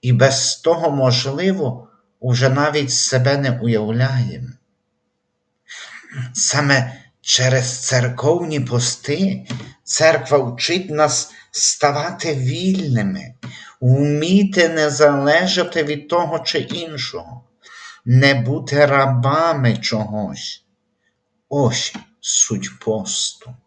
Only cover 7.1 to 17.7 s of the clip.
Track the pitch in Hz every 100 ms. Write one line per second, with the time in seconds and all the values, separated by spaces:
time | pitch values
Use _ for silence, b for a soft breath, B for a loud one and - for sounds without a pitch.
7.1 | _ - - 127 131 123 - - 127 123
8.1 | 123 139 170 165 151 123 120 120 - -
9.1 | 151 196 - B B B B - - 160
10.1 | 156 123 143 123 123 - 180 185 151 151
11.1 | - - B B - - - 143 143 165
12.1 | - 170 139 127 160 185 190 156 120 101
13.1 | 95 - - B B B B 127 131 147
14.1 | 147 160 196 196 185 165 165 151 135 151
15.1 | 143 139 160 185 185 175 170 147 147 147
16.1 | 170 165 160 - 156 120 165 165 147 123
17.1 | 127 - 127 _ _ B